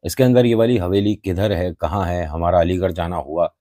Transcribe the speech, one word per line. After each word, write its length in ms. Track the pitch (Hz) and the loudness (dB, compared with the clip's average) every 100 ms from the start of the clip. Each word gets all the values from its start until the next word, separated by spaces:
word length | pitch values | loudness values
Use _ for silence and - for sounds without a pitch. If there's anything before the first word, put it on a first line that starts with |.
इसके 200 | - - | -8 2
अंदर 220 | 127 123 123 | 4 6 4
ये 80 | |
वाली 220 | 113 113 123 | 2 2 2
हवेली 380 | 90 98 101 | 0 0 0
किधर 380 | 104 98 90 104 | -2 -4 -2 0
है, 200 | 90 90 | -2 -4
कहाँ 300 | 82 82 98 | -4 -4 -2
है, 200 | 87 87 | -2 -4
हमारा 360 | 80 78 85 90 | -4 -2 2 2
अलीगढ़ 320 | 85 90 92 | 2 0 -2
जाना 240 | 87 85 87 | -4 -6 -6
हुआ 300 | 69 80 85 _ | -8 -4 -4 _